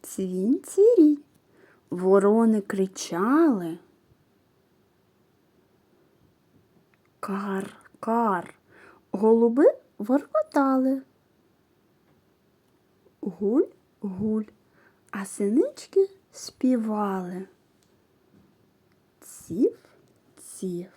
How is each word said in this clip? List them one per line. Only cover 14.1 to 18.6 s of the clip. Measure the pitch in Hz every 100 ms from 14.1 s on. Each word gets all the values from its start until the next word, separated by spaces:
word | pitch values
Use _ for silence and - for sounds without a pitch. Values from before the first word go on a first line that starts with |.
| 185 214 220 214 _ _ _ _ _ _
А | 202 196
синички | - 202 233 508 - - - 392 - _
співали. | - - _ 254 254 220 214 208 190 180 185 190 _ _ _ _ _ _ _ _ _ _ _